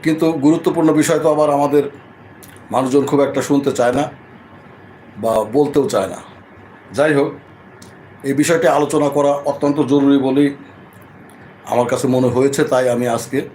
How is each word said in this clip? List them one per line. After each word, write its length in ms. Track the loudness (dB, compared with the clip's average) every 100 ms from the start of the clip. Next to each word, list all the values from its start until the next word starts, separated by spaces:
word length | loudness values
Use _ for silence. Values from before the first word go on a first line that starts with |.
কিন্তু 300 | -2 0 0
গুরুত্বপূর্ণ 600 | 2 2 2 0 2 2
বিষয় 260 | 2 2 2
তো 140 | 2
আবার 180 | 2 2
আমাদের 320 | 2 2 0 0 -8 -20 -20 -20 -20 -20 -20 -6
মানুষজন 340 | -2 0 0 2
খুব 140 | 0
একটা 220 | 0 -2
শুনতে 300 | 0 0 0
চায় 200 | 0 0
না 120 | 0 -4 -8 -20 -20 -20 -20 -20 -20 -20 -20 -20 -8
বা 280 | -2 -2 0
বলতেও 360 | 0 0 0 0
চায় 180 | -2 -4
না। 100 | -8 -18 -20 -20 -20 -20 -20 -12
যাই 220 | -2 0
হোক, 140 | 2 0 -6 -20 -20 -20 -20 -20 -20 -20 -12
এই 120 | -6
বিষয়টি 320 | -2 0 2 2
আলোচনা 420 | 2 0 0 0
করা 240 | 0 0
অত্যন্ত 460 | 0 -4 -4 -2 -2
জরুরি 380 | 0 2 4 2
বলেই 320 | 2 0 0 -2 -18 -20 -20 -20 -20 -20 -20 -20 -20 -20 -4
আমার 200 | -2 0
কাছে 200 | -2 0
মনে 200 | 0 0
হয়েছে, 360 | 2 0 0
তাই 240 | 0 0 0
আমি 200 | -2 -2
আজকে 300 | -4 -4 -6 -6